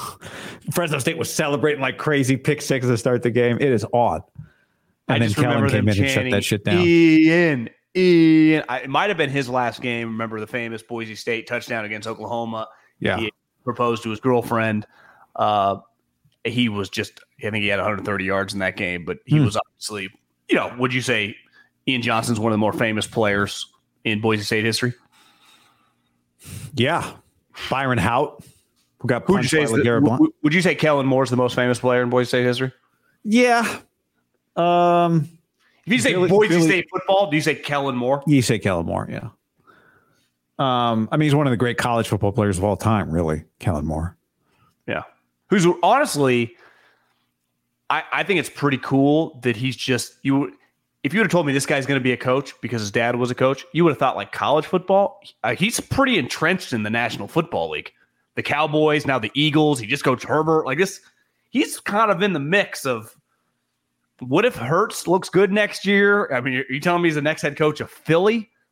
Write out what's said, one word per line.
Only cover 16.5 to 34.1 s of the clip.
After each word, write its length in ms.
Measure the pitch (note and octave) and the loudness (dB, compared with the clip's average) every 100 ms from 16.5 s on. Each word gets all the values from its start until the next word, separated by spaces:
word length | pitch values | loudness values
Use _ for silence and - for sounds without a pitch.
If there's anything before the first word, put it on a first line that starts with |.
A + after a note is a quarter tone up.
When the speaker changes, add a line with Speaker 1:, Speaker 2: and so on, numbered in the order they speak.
| B2 A#2+ | -2 -2
Speaker 2:
was 220 | G2+ F#2+ | -2 -6
just, 300 | - G2+ - _ _ | -6 -8 -8 _ _
I 120 | A2 | -6
think 120 | G#2+ | -4
he 60 | G#2 | -2
had 100 | G2+ | 0
a 40 | G2 | -2
hundred 200 | G2 G#2 | -4 -4
thirty 200 | G2 F#2+ | -4 -2
yards 280 | G2 G2 | -2 -4
in 60 | G2+ | -4
that 180 | F#2 F#2 | -6 -4
game, 280 | F#2 F2 F2 | -6 -6 -8
but 120 | F2 - | -10 0
he 140 | D3+ | 2
Speaker 1:
Hmm. 60 | A#2+ | 2
Speaker 2:
was 100 | G#2 | -2
obviously, 540 | - _ - G#2 F#2+ _ _ _ - | -8 _ -12 -10 -10 _ _ _ -2
you 80 | B3 | -2
know, 180 | F#2+ A#2 | -2 -4
would 140 | B2+ | -2
you 80 | B2+ | -2
say 360 | A#2+ A2+ G#2 - _ _ _ _ - | -2 -2 -2 -8 _ _ _ _ -4
Ian 140 | B2+ | -2
Johnson's 360 | A#2 A2+ A2+ A2+ | 0 -2 0 -2
one 120 | A2+ | 0
of 20 | G#2+ | 0
the 40 | |
more 140 | G#2+ | 0
famous 340 | G2 A#2 G#2+ - | 0 -2 -2 -4
players 600 | B2 G#2+ G2+ G2+ - - _ _ _ A#2 | -2 0 0 -2 -6 -14 _ _ _ -4
in 160 | G#2+ | -2
Boise 220 | A2 G#2+ | 0 -2
State 220 | G2+ A2 A2+ | -2 -2 0
history? 280 | A2 B2 - _ _ _ _ _ _ _ _ _ _ _ _ _ _ - - - A#2 | -2 -4 -6 _ _ _ _ _ _ _ _ _ _ _ _ _ _ -18 -16 -12 -2
Speaker 1:
Yeah. 340 | B2+ E3 - - _ _ _ - - | 0 0 -4 -12 _ _ _ -16 -6
Byron 280 | C3 C3+ A#2+ | -4 0 0
Hout, 440 | F2+ A#2+ D3 - - _ _ _ _ _ | 2 0 0 -6 -20 _ _ _ _ _
who 80 | A#2+ | -2
got 140 | A#2+ - | -2 2
Speaker 2:
Who 80 | F#3+ | 0
would 100 | C#3 | 2
you 40 | |
Speaker 1:
punched 20 | |
Speaker 2:
say 80 | D#3+ | 0
Speaker 1:
by 40 | D3 | 2
Speaker 2:
is 60 | |
the, 60 | A#2+ | 2
Speaker 1:
LeGarrette 60 | B2 | 2
Speaker 2:
w-, 160 | A#2 C#3+ | 4 2
Speaker 1:
Blount. 120 | A#2+ | 4
Speaker 2:
w-, 120 | D#4 - | 2 2
would 120 | D3+ F3 | 0 2
you 80 | |
say 120 | F3 C#3+ | 2 2
Kellen 320 | D#3 C#3+ C3+ | 2 2 2
Moore's 240 | C3 C3 | 2 2
the 60 | B2 | 2
most 180 | B2 - | 0 2
famous 240 | B2 A#2+ | 0 2
player 240 | B2 B2 | 2 2
in 80 | B2 | 2
Boise 180 | B2 B2 | 0 2
State 160 | B2+ B2 | 2 0
history? 280 | B2 C3 - _ _ _ _ A3 | 0 -4 -8 _ _ _ _ 0
Speaker 1:
Yeah. 540 | A#3 B3 A#3 G#3+ - - _ _ | 2 4 2 0 -6 -16 _ _